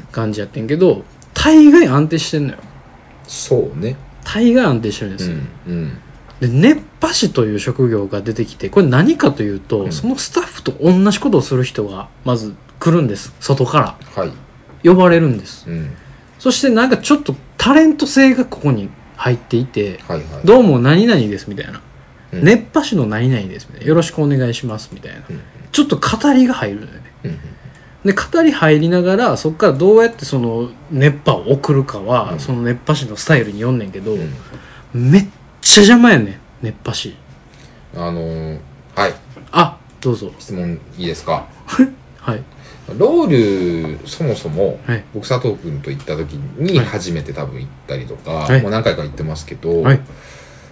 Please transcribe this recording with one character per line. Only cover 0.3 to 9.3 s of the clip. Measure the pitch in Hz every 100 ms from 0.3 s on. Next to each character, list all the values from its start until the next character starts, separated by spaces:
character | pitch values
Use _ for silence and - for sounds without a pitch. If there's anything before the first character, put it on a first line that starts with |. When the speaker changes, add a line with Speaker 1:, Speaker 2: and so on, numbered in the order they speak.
Speaker 1:
じ | 107
や | 98
っ |
て | 113
ん | 113
け | 156
ど、 | 180 101 - - -
大 | - 311 311 294
概 | 330 294
安 | 139 156
定 | 160
し | -
て | 156
ん | 139
の |
よ。 | - - - - - - - -
Speaker 2:
そ | - - 135 - 71
う |
ね。 | 110 135 - -
Speaker 1:
大 | - 208 240
概 | 247 202
安 | 117
定 | 107
し | -
て | 104
る |
ん | 95
で |
す | 90
よ。 | 78 69 - 90
Speaker 2:
う |
ん、 |
う | 85
ん。 | 76 - - - - -
Speaker 1:
で、 | 123
熱 | 131 233 302 - -
波 | 320
師 | - 208
と | - 110
い |
う | 104
職 | 127 120 127
業 | 110 98
が | 101
出 | 107
て | 110 107
き | -
て、 | 196
こ | 202
れ | 156
何 | 127 226 330
か | 165